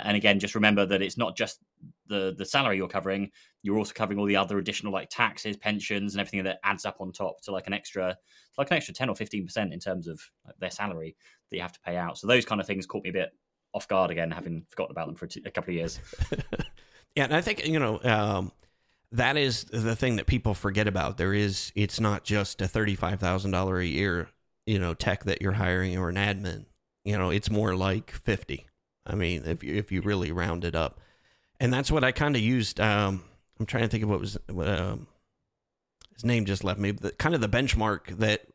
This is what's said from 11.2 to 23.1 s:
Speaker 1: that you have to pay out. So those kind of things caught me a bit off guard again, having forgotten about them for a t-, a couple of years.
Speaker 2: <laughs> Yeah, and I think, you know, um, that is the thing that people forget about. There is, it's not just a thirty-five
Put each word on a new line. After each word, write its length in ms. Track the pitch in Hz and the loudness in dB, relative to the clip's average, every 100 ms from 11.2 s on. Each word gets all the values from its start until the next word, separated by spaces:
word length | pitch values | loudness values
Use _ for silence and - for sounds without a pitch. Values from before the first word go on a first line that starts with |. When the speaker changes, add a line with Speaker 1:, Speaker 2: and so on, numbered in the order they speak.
| _ _ - | _ _ -10
Speaker 1:
that 80 | 92 | -8
you 60 | |
have 100 | 90 | -8
to 80 | - | -8
pay 160 | - 87 | -6 -4
out. 220 | 85 - | -4 -4
So 80 | 101 | 4
those 180 | 123 | 4
kind 160 | - 107 | 4 -2
of 60 | 92 | -2
things 180 | 95 | -4
caught 200 | 90 104 | -4 -6
me 60 | 90 | -4
a 40 | |
bit 160 | 90 - _ _ _ _ | -2 -4 _ _ _ _
off 160 | 98 - | -8 0
guard 220 | 95 92 | 2 2
again, 200 | 87 82 | 2 -2
having 360 | 82 87 82 - | -4 -6 -8 -8
forgotten 240 | - 92 | -6 -6
about 140 | 85 78 | -4 -8
them 80 | |
for 100 | 82 | -8
a 40 | 87 | -12
t-, 140 | - - | -12 -8
a 40 | |
couple 200 | - - | -6 -4
of 60 | 85 | -4
years. 220 | 82 - - - - | -4 -6 -10 -4 -4
Speaker 2:
<laughs> 840 | - - - - - - - _ - | -2 -4 -6 -6 -10 -20 -20 _ -2
Yeah, 80 | |
and 100 | 131 | 2
I 60 | 156 | 2
think, 260 | 180 208 156 | 0 -2 0
you 120 | 160 | 2
know, 220 | 123 107 | 2 2
um, 480 | 123 110 107 98 95 - _ _ _ _ - | 2 4 4 0 -2 -8 _ _ _ _ -6
that 240 | 117 123 147 | 2 2 4
is 280 | 135 110 | 2 0
the 320 | - 113 110 113 | -4 -2 0 2
thing 200 | 131 104 | 2 2
that 100 | - | 2
people 280 | 123 110 | 2 2
forget 320 | 98 101 101 104 | 0 0 2 2
about. 300 | 95 76 101 | 2 -2 0
There 180 | 90 | 2
is, 380 | 101 104 95 - | 4 2 0 -4
it's 240 | - 104 - | 0 0 2
not 240 | 107 101 | 2 2
just 380 | - 104 98 - | 0 0 0 -2
a 80 | 95 | -2
thirty-five 500 | 113 104 95 90 | 0 0 0 -2